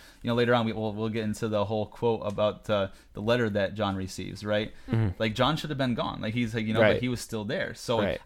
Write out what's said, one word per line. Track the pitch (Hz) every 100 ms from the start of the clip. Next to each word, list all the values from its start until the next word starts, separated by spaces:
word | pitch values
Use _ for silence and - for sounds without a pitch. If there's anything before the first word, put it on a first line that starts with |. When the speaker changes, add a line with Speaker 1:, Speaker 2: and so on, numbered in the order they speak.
| - -
Speaker 1:
you | 117
know, |
later | 117 120
on | 120 113
we, |
we'll, | 110 110
we'll | 104 110
get | 113
into | 107 104 113
the | 104
whole | 101 110 101
quote | - 117 110
about, | 104 104 104 95 -
uh, | 104 98 - -
the | -
letter | 104 120 117
that | 101 95
John | 98 101 98
receives, | 92 - 95 92
right? | 104 107 107 - -
Speaker 2:
Mm-hmm. | 113 107 -
Speaker 1:
Like, | 113
John | 107 127 160
should | 156
have | 139
been | 131
gone, | 120 - -
like, | 113
he's | 117 117
like, | 113 110
you |
know, | 110
Speaker 2:
Right. | 107 -
Speaker 1:
but |
he | 123
was | 120
still | - 113
there. | 104 175 -
So, | - - 113
like, | 101
Speaker 2:
Right. | -